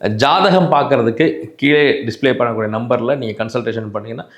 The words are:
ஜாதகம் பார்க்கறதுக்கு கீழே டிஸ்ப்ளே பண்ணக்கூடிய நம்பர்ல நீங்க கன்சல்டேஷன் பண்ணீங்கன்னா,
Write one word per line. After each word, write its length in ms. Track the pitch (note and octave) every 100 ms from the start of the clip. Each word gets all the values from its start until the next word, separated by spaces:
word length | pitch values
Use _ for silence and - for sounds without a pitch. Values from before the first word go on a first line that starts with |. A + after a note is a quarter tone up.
| G#2+
ஜாதகம் 580 | A2 C#3 F3 G3 F#3 E3
பார்க்கறதுக்கு 840 | C#3+ C#3+ C3 A#2 A2+ D#3+ - - -
கீழே 480 | C#3 D3+ C#3+ -
டிஸ்ப்ளே 200 | A#2 -
பண்ணக்கூடிய 440 | C3+ B2 A#2+ A2 A2
நம்பர்ல 480 | G#2+ A#2+ A#2+ A#2 C#3+
நீங்க 280 | A#2 G#2
கன்சல்டேஷன் 460 | A2 B2 A#2 A2 G#2+
பண்ணீங்கன்னா, 420 | G#2 A2 A2+ -